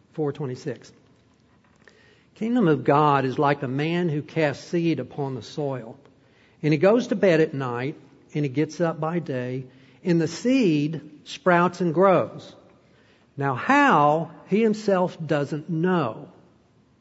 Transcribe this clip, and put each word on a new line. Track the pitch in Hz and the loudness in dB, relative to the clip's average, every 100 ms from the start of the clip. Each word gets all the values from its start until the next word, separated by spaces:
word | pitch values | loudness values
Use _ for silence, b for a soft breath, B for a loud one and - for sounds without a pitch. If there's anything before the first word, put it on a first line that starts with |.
| _ | _
four | - 147 | -6 -4
twenty-six. | 139 135 127 147 113 - _ _ _ _ _ _ _ _ _ b b b b b - | -4 -8 -8 -10 -12 -14 _ _ _ _ _ _ _ _ _ b b b b b -8
Kingdom | 220 247 175 | -2 2 2
of | 139 131 | 2 4
God | 147 151 139 131 | 4 4 2 0
is | 123 | 0
like | 143 147 | 0 0
a | 131 | -4
man | 135 156 175 175 | -4 -2 -2 -2
who | 147 | -4
casts | 139 165 151 - - | -4 -2 -2 -2 -6
seed | 175 165 143 | -2 -2 -2
upon | 120 - 139 127 | -6 -8 -8 -8
the | |
soil. | 107 - 143 131 113 120 _ _ b b b b | -10 -8 -6 -8 -12 -20 _ _ b b b b
And | 151 | -2
he | 151 | 2
goes | 185 240 247 | 4 4 0
to | 214 | 2
bed | 196 160 | 4 4
at | 156 | 2
night, | 139 127 120 135 - - _ _ | -2 -6 -4 -6 -10 -18 _ _
and | 151 143 | -4 -2
he | |
gets | 123 156 - | -2 -4 -2
up | 170 160 | -4 -4
by | 156 175 | -4 -4
day, | - 127 123 131 131 B B B 185 | -6 -6 -6 -8 -10 B B B -2
and | 170 | 0
the | 160 | 0
seed | - 240 262 196 151 151 160 - - - | -2 0 2 2 2 0 -6 -12 -20 -18
sprouts | - 185 175 175 180 | -2 2 4 2 0
and | 175 | -2
grows. | 151 196 160 107 - - - _ _ b b b b b - | 4 4 4 2 -6 -20 -20 _ _ b b b b b -6
Now | 139 123 | -4 -2
how, | - 285 277 165 147 156 165 - - | 2 4 4 6 4 2 -2 -12 -2
he | 202 | 0
himself | 226 214 - 185 180 - 156 | 2 0 0 0 0 -4 -4
doesn't | 147 139 151 151 | -2 -2 -6 -6
know. | 160 175 180 120 - - - _ _ _ _ _ _ | -2 0 0 -2 -6 -16 -20 _ _ _ _ _ _